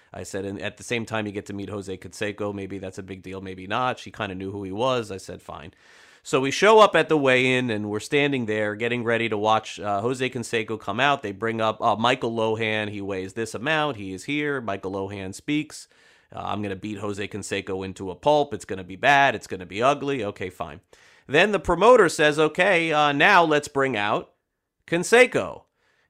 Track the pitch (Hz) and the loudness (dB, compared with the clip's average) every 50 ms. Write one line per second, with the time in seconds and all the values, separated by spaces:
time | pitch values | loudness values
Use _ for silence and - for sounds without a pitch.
0 | _ _ - - 92 - - 98 98 98 98 95 87 104 - - - - 123 117 | _ _ -16 -14 -12 -8 -8 -6 -6 -6 -6 -8 -8 -10 -10 -12 -8 -6 -6 -6
1 | 113 - 113 110 107 104 98 104 - - 101 101 101 92 104 104 95 98 95 92 | -4 -4 -6 -6 -6 -6 -6 -8 -8 -8 -10 -10 -10 -8 -10 -10 -10 -10 -12 -12
2 | - 92 - - 110 104 101 101 104 104 101 101 98 92 98 98 95 95 95 - | -12 -16 -10 -6 -6 -6 -4 -4 -6 -6 -6 -6 -8 -10 -10 -10 -10 -10 -12 -12
3 | 98 92 98 95 90 92 95 95 95 95 95 92 92 98 104 120 127 127 117 - | -12 -12 -14 -14 -12 -12 -12 -10 -10 -12 -12 -12 -8 -6 -4 -2 -2 -2 -4 -6
4 | - - - - 110 101 95 92 95 98 98 101 101 95 95 104 123 131 127 123 | -10 -14 -10 -8 -8 -6 -6 -6 -8 -8 -8 -8 -8 -8 -4 -2 0 0 0 0
5 | 113 101 101 95 - - 92 90 - - 82 82 73 90 - _ _ _ - - | -2 -6 -10 -12 -12 -12 -14 -14 -14 -16 -16 -14 -16 -18 -20 _ _ _ -20 -20
6 | - - - _ _ - - 135 131 135 131 - 190 208 226 214 214 190 - 165 | -20 -20 -20 _ _ 0 0 2 2 2 2 4 6 8 10 10 8 8 8 4
7 | 156 151 160 151 139 131 127 127 131 127 127 127 127 123 110 104 104 104 104 107 | 4 4 2 4 4 4 4 6 4 4 2 2 2 0 -2 -2 -2 -4 -4 -6
8 | - - 151 143 143 143 139 127 120 104 107 107 107 104 104 104 117 117 120 123 | -4 0 0 2 2 2 0 -2 -2 -2 0 0 0 -2 -2 -2 -2 -2 -2 -2
9 | 117 113 117 113 117 113 107 104 104 107 110 110 - - - - 92 104 101 98 | 0 0 0 0 0 0 -2 0 2 2 2 2 0 -2 -8 -8 -4 -2 -2 0
10 | 104 120 135 123 131 127 127 123 113 - - 113 110 110 110 107 - - 98 113 | 0 -2 -2 -2 -4 -4 -4 -6 -6 -4 -4 -4 -2 -4 -6 -8 -6 -6 -2 0
11 | 135 143 - - - 101 101 92 110 113 113 113 110 110 107 - 107 117 104 104 | 2 2 2 0 -2 -6 -6 -4 -4 -4 -2 0 0 0 0 0 2 2 2 4
12 | 117 120 131 135 - 120 113 113 110 110 110 110 113 107 107 107 107 104 104 101 | 2 2 2 2 0 -2 -2 0 0 0 0 0 -2 -2 -2 -2 -4 -4 -6 -8
13 | 98 98 98 95 92 95 - 113 113 107 - 104 113 151 160 156 151 147 120 104 | -6 -6 -6 -6 -6 -6 -6 -6 -6 -6 -6 -6 -4 -2 0 0 0 -2 -4 -6
14 | 101 95 95 95 - - 147 147 147 147 143 135 117 101 98 101 - 95 95 98 | -8 -10 -10 -10 -8 -6 -4 -4 -2 -4 -4 -4 -4 -6 -6 -6 -6 -6 -6 -6
15 | 95 98 101 98 95 95 98 - - - 147 151 147 151 - - - - _ _ | -6 -6 -8 -8 -10 -10 -12 -10 -6 -4 -2 -2 -4 -6 -12 -18 -20 -20 _ _
16 | _ _ _ _ _ _ - - 90 92 98 101 104 101 98 92 - 107 107 98 | _ _ _ _ _ _ -14 -10 -8 -6 -6 -4 -4 -6 -6 -8 -8 -10 -8 -6
17 | 107 104 104 95 101 95 - 101 92 - 107 98 98 98 95 95 95 95 90 - | -6 -6 -6 -6 -8 -8 -8 -10 -8 -6 -6 -6 -4 -6 -6 -6 -6 -8 -10 -10
18 | 98 92 90 - - 147 151 147 143 - 110 92 - - 101 95 92 87 92 90 | -10 -10 -10 -2 2 2 4 4 2 0 -4 -10 -10 -10 -10 -10 -10 -12 -8 0
19 | - 131 143 139 139 135 113 101 - - 107 90 92 85 92 101 117 135 147 139 | 2 4 6 6 6 4 2 -2 -6 -10 -10 -10 -10 -10 -4 0 2 2 2 2
20 | 143 143 139 131 104 101 101 - 101 90 - - 85 78 73 87 - _ _ _ | -2 -4 -4 -4 -4 -6 -6 -8 -10 -10 -10 -10 -12 -12 -12 -16 -20 _ _ _
21 | _ _ _ _ _ - 123 156 185 214 208 180 - - 175 165 190 233 254 240 | _ _ _ _ _ 0 2 4 4 4 2 0 0 0 2 4 8 8 8 8
22 | 196 156 - - 156 151 147 151 156 151 156 - 180 202 190 165 165 165 151 151 | 8 6 4 4 2 4 4 4 2 2 2 2 2 4 4 2 2 2 2 2
23 | 151 147 143 139 160 196 202 180 170 160 151 147 143 - - 139 135 135 123 104 | 2 2 4 4 6 6 8 6 6 6 4 2 0 0 0 0 0 0 0 0
24 | 101 104 117 170 - - _ _ _ _ _ _ _ _ _ _ _ - 165 175 | 0 0 0 -2 -4 -8 _ _ _ _ _ _ _ _ _ _ _ -4 -2 -2
25 | 170 - 226 240 254 247 - 131 98 80 - - - _ _ _ _ _ _ _ | 2 4 6 6 6 6 4 0 -2 -4 -6 -12 -18 _ _ _ _ _ _ _
26 | _ _ | _ _